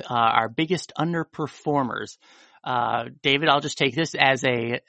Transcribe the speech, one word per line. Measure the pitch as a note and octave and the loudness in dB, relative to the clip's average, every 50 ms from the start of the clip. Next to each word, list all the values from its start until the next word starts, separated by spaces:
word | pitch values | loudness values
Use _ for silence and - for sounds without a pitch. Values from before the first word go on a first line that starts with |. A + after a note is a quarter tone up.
| - - | -10 -4
uh, | B2 | 0
our | A#2 A#2 A2+ A#2 A#2 A2+ A2 | 2 2 4 4 2 0 0
biggest | A#2 - E3 D#3 F3+ D#3 - - - - | -2 -2 0 0 0 -4 -4 -8 -6 -4
underperformers. | D3+ E3+ E3+ E3 D#3 - - - D#3 C3+ - - - D3+ D3 C#3+ C3 A#2 - - G#2+ G2+ - - _ _ - - - _ _ _ - | -4 -2 -2 -4 -4 -6 -6 -8 -8 -8 -8 -8 -4 0 0 0 0 0 -4 -6 -8 -10 -12 -20 _ _ -20 -20 -20 _ _ _ -8
Uh, | - B2+ A#2+ A#2+ A2+ A2+ A#2 A#2 B2 C3+ - - | -4 -2 0 0 0 0 -2 -4 -6 -12 -2 0
David, | C#3 C#3 C#3 D#3+ D#3 | 2 2 4 4 2
I'll | C#3 C#3+ | 2 2
just | C#3+ D3 - - | 0 -2 -2 0
take | D3+ C3+ A#2 | 0 0 0
this | D3+ E3 C#3+ - | 0 -2 -2 0
as | C#3 C#3+ C3+ C3+ B2+ C3+ | 2 4 4 4 2 2
a, | C3 B2 A#2+ A2+ A#2 A#2+ B2+ - | 0 0 0 -2 -2 -4 -6 -4